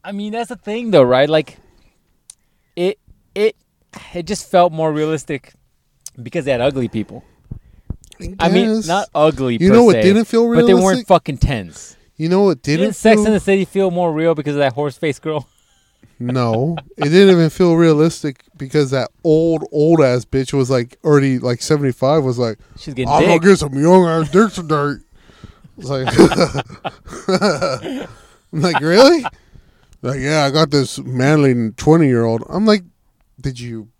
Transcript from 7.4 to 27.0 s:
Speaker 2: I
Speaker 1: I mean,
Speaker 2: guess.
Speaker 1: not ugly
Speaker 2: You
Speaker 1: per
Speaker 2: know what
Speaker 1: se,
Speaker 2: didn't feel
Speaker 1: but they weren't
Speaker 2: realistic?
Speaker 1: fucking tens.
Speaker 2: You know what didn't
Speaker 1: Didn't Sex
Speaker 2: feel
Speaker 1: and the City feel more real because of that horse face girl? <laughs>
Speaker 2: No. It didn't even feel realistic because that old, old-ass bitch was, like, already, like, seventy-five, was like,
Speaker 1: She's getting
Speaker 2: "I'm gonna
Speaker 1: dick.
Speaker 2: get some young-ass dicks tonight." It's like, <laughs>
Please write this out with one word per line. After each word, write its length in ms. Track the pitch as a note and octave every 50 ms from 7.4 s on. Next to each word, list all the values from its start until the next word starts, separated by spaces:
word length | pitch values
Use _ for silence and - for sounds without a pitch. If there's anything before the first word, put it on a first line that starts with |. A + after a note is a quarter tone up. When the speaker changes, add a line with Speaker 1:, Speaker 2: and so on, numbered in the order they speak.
| _ _ - - _ - _ - _ _ - - - _ - _
Speaker 2:
I 140 | F3 E3+ F#3+ -
Speaker 1:
I 100 | E3 F3
mean, 260 | F3 F#3 G#3+ A3 G#3+
Speaker 2:
guess. 120 | A3+ G3
Speaker 1:
not 220 | D#3+ F3 G3+ - _ _
ugly 440 | D3+ D3+ D#3+ C#3+ C3 C3+ B2+ A#2+ G#2+
Speaker 2:
You 80 | E3+ F#3+
Speaker 1:
per 60 | G#3
Speaker 2:
know 80 | A#3 A#3+
what 120 | A3 F3
Speaker 1:
se, 60 | A2+ -
Speaker 2:
didn't 220 | F#3 G3+ A3 A3
feel 220 | - - A3+ A#3
Speaker 1:
but 180 | A#3 A#3 A#3 A#3+
they 80 | G#3+ F#3+
weren't 100 | F#3 F#3
Speaker 2:
realistic? 240 | F#3+ F#3 B3+ A3+
Speaker 1:
fucking 300 | - F#3 D#3+ _ - C#3 -
tens. 580 | - - C#3 A2 F#2+ E2 D#2+ - - - - _ _ _ _
Speaker 2:
You 140 | - D#3 E3
know 140 | F3+ F#3+ G3+
what 180 | G3 D#3 C3 -
didn't 160 | C#3 D3 D#3+ G3+
Speaker 1:
Didn't 100 | A3 F#3+
Sex 220 | - - A3 A3
Speaker 2:
feel 80 | G#3+ G#3
Speaker 1:
and 80 | G#3+ G#3+
the 40 | F#3+
City 240 | - G3 G3 G3 F#3
feel 260 | - - G3 G3 F#3
more 200 | E3+ F3+ F3+ E3+ D3+
real 200 | D#3 D#3+ E3 D#3+
because 220 | D3+ C#3 D3 C#3+
of 40 | C#3+
that 140 | C#3+ C3+ A2+
horse 240 | C#3 D3 D3 C3
face 220 | _ - D#3 C3 -
girl? 300 | - D#3 D#3 D3 B2+ _ _
<laughs> 40 | _ _ _ _ _ _ _ _ _ _ _ _ _
Speaker 2:
No. 560 | A#2+ B2 B2+ B2+ A#2+ A#2 A2+ A2+ C3 E3 E3+ E3 - - -
It 120 | - D#3 C#3+
didn't 200 | D#3+ F#3 G3+ G3
even 220 | F#3 E3+ E3 D#3
feel 240 | - - F#3 F3 E3
realistic 680 | E3 E3+ E3 D#3 D3 D#3 E3 D#3+ - - D3+ C3 _ _ _ _
because 320 | - C#3+ C3 C3+ D3+ C#3+ B2+
that 220 | C3+ C3 A#2 - _ _ -
old, 440 | E3+ D#3 D#3+ E3 E3 D#3+ D3+ D#3+ -
old-ass 540 | - D3+ D3 D#3+ E3+ D#3+ C#3+ B2+ B2 B2 A#2+
bitch 260 | _ - C3+ C3 -
was, 160 | - C#3 C3
like, 300 | A#2+ C3+ B2 A#2+ B2 - _ -
already, 340 | E3 D3 C#3+ C#3 C3+ C3
like, 240 | B2 A#2+ B2 A#2+ A#2+
seventy-five, 640 | - - D#3 D3 C#3+ C3 A#2+ _ C3 C3 D3+ D#3+ C3+
was 160 | C3 A#2+ A#2+
like, 180 | B2 A2+ G#2+ _ - _ -
Speaker 1:
She's 200 | - - D#3+ C3+
getting 180 | B2 B2+ A#2+ D3
Speaker 2:
"I'm 80 | D#3+
gonna 120 | E3 F3+ E3+
Speaker 1:
dick. 80 | E3 E3
Speaker 2:
get 160 | G3+ F#3+ -
some 160 | D#3 C#3+ C3
young-ass 560 | C3+ D3 E3+ F#3 F#3+ F3+ E3 D#3+ E3 D#3+ C#3+
dicks 240 | C#3+ F#3+ A3+ G3+ -
tonight." 420 | G3 E3+ D3+ D#3 D3 C#3+ C#3+ C3+ - _ _ _ - _ - _ _ - - _ _ _ - _
It's 120 | - F3 C3
like, 180 | C#3 C3 C3
<laughs> 1600 | B2 - - - - - - E3+ D3 - C#3+ - - - - - - - _